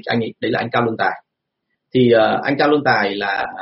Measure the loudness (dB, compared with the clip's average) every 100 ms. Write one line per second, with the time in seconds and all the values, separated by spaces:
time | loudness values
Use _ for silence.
0 | 0 -4 -4 -6 -4 -4 -2 -2 -2 -2
1 | -4 -4 _ _ _ _ _ _ _ 2
2 | 4 6 4 0 -2 0 2 2 2 0
3 | 0 -2 -4 -4 -6 -10